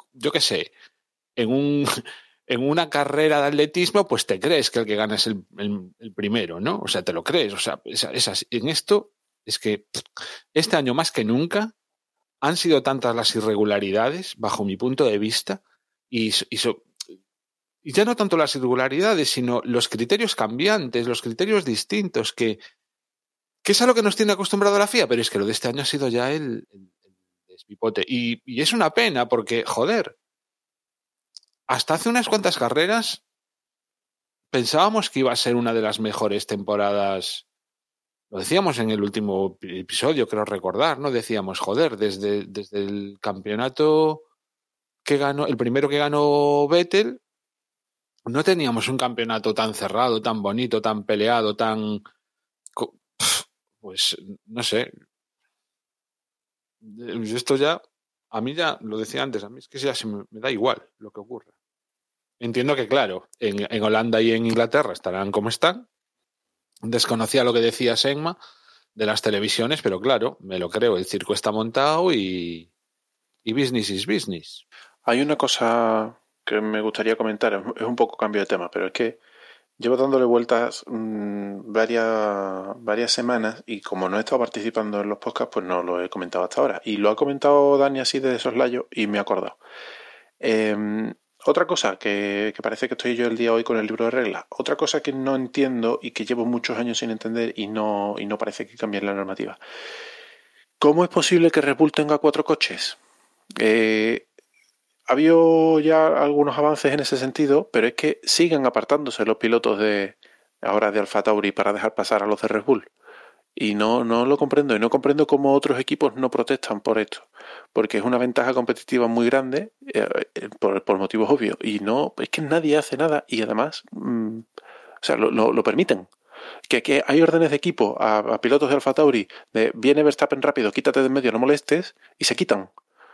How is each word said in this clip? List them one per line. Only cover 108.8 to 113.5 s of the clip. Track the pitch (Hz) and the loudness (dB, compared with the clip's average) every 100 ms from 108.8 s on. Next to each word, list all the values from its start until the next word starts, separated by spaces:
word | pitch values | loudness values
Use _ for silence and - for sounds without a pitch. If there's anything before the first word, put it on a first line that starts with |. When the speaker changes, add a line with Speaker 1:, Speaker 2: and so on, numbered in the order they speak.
| - 147 139 - | 0 0 0 -2
Speaker 2:
los | 107 110 | 0 0
pilotos | 117 117 117 101 | 2 2 2 0
de, | 107 104 98 - _ _ _ - | 0 0 -4 -10 _ _ _ -8
ahora | - 104 107 | 0 2 2
de | 104 | 0
Alfa | 98 104 | 0 0
Tauri | 101 104 101 | 2 2 2
para | - 101 | 0 -2
dejar | 104 110 | 0 -2
pasar | - 117 104 | -2 0 0
a | 101 | 0
los | 104 | -2
de | 113 | 0
Red | 107 | -2
Bull. | 104 117 - _ - - - _ _ | 2 0 0 _ -20 -20 -20 _ _